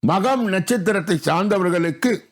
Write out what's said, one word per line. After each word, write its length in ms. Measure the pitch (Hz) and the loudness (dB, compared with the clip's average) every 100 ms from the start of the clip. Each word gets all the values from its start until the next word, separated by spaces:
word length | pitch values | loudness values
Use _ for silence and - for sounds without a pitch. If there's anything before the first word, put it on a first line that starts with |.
மகம் 420 | - 180 208 269 226 | 2 2 2 0 0
நட்சத்திரத்தை 640 | 190 - 240 180 202 170 175 - | -2 0 0 0 -2 0 -2 0
சார்ந்தவர்களுக்கு 840 | 160 202 202 180 175 165 147 247 208 - | 0 0 0 2 0 0 0 -2 -2 -6